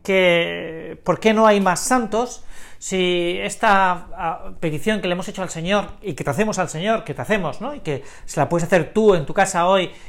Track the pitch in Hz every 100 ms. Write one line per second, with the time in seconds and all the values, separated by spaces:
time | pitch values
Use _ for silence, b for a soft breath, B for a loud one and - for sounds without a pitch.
0 | - 190 180 170 170 170 170 160 165 165
1 | - 165 220 214 220 208 190 175 - 254
2 | 220 214 247 - B B B B - 185
3 | 180 175 170 185 202 - 220 196 190 175
4 | - - 170 180 202 - 170 151 220 214
5 | 180 175 190 190 180 165 165 208 - -
6 | 208 147 151 139 214 196 170 156 196 220
7 | - 139 123 208 160 - 233 294 - 139
8 | B B B - 143 170 165 185 156 -
9 | 220 180 143 160 190 175 175 196 175 B